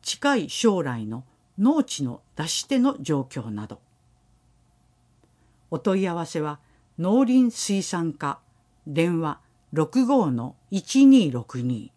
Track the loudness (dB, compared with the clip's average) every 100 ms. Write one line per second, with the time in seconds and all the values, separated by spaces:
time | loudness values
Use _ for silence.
0 | -10 -4 0 0 -2 0 0 2 -2 -6
1 | -8 -10 -14 _ _ 0 2 2 -2 -4
2 | -6 -6 _ -10 -6 -6 -2 0 0 -2
3 | -4 -4 -4 -10 -10 -10 -10 -16 _ _
4 | _ _ _ _ _ _ _ _ _ _
5 | _ _ _ _ _ _ _ -4 0 0
6 | 0 -4 -6 -6 -6 -8 _ _ _ -6
7 | 0 2 4 4 2 0 -2 -2 -2 -4
8 | -4 -4 -8 -8 _ _ _ _ -8 -2
9 | 0 0 -4 -8 _ _ _ -2 0 2
10 | 2 2 2 -2 -6 -12 _ -8 -2 6
11 | 8 8 6 -2 -6 -6 -4 -4 -8